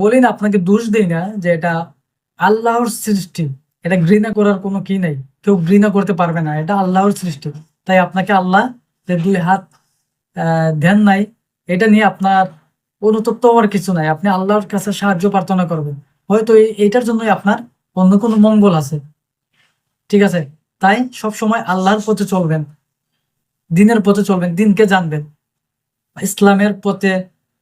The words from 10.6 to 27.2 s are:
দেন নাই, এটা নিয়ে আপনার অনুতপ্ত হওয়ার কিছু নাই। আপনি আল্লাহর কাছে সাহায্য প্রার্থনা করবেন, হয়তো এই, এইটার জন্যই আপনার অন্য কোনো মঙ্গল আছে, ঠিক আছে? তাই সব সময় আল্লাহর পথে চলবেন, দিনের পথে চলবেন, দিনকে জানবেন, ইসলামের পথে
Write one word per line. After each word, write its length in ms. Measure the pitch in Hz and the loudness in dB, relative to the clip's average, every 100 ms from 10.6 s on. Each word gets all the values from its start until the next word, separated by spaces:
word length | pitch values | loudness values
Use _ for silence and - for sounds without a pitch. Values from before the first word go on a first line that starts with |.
| 160 156 | -2 0
দেন 140 | 165 208 208 | 2 4 4
নাই, 120 | 196 214 _ _ _ - | 2 -2 _ _ _ -6
এটা 160 | 180 220 | 0 2
নিয়ে 180 | 214 202 | 4 2
আপনার 320 | 190 196 190 190 - _ _ _ - | 0 0 0 0 -6 _ _ _ -4
অনুতপ্ত 420 | 208 220 226 220 240 | 0 0 -2 0 2
হওয়ার 220 | 233 208 | 4 2
কিছু 220 | 202 190 | -2 -2
নাই। 140 | 175 156 | -2 -2
আপনি 200 | 156 202 | -2 -2
আল্লাহর 360 | 185 185 214 202 | -2 0 -2 -2
কাছে 180 | 202 208 196 | -6 -6 -4
সাহায্য 220 | 202 175 196 | -2 0 0
প্রার্থনা 300 | 196 185 190 170 | -2 -2 -2 -2
করবেন, 240 | 165 147 139 - _ - | -4 -6 -10 -16 _ -2
হয়তো 220 | 208 220 220 | 0 4 4
এই, 120 | 220 202 | 4 2
এইটার 200 | 208 247 | 0 2
জন্যই 280 | 233 226 220 196 | 0 -2 -2 -2
আপনার 200 | 196 226 - _ _ - | 0 -2 -6 _ _ 0
অন্য 160 | 185 196 | 2 2
কোনো 120 | 233 214 214 | 2 2 4
মঙ্গল 280 | 214 202 160 | 4 4 2
আছে, 160 | 139 151 - _ _ _ _ _ _ _ _ _ - | -2 -8 -10 _ _ _ _ _ _ _ _ _ -2
ঠিক 120 | 202 202 | 2 2
আছে? 140 | 170 139 - _ - | 0 -6 -14 _ -2
তাই 160 | 190 220 254 | 0 0 -2
সব 200 | - 214 208 | -6 -8 -4
সময় 200 | 214 226 202 | -2 -2 -2
আল্লাহর 280 | 185 185 214 208 | -2 0 0 -2
পথে 200 | 202 202 | -4 -2
চলবেন, 360 | 185 165 156 147 - _ _ _ _ _ _ _ _ - | -2 -2 -2 -6 -14 _ _ _ _ _ _ _ _ -4
দিনের 280 | 170 208 220 196 | 2 4 4 2
পথে 180 | 202 202 | 0 0
চলবেন, 200 | 185 175 170 | -2 -2 0
দিনকে 280 | 214 196 214 | 0 2 2
জানবেন, 300 | 190 165 151 151 _ _ _ _ _ _ _ _ - | 2 -2 -6 -10 _ _ _ _ _ _ _ _ -10
ইসলামের 560 | 196 - 202 196 208 202 | -8 0 2 4 0 -2
পথে 280 | 202 196 196 185 | -4 -2 -2 -2